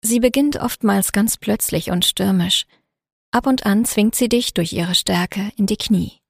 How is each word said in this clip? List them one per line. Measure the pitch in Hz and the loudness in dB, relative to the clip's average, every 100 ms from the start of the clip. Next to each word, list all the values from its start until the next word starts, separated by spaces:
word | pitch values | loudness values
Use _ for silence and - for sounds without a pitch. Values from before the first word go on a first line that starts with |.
Sie | 220 233 | 0 2
beginnt | 247 247 285 285 | 2 2 0 0
oftmals | 240 - 214 202 190 | -6 -2 0 2 0
ganz | 196 226 - | 0 0 -2
plötzlich | - 214 - - - | -2 -2 -2 -4 -2
und | 175 | -2
stürmisch. | - - 190 190 175 - - _ _ _ _ _ _ | 0 0 0 2 2 -2 -4 _ _ _ _ _ _
Ab | 240 254 | -2 0
und | 262 | 0
an | - 202 | 2 0
zwingt | 233 - 214 - | 0 2 2 2
sie | 240 | 2
dich | 240 240 | 2 0
durch | - 165 | -2 -2
ihre | - 170 175 | -2 -2 -2
Stärke | - 180 180 202 202 - | 0 0 0 -4 -6 -2
in | 196 | -2
die | 208 | 0
Knie. | - 196 - - | 0 0 0 -8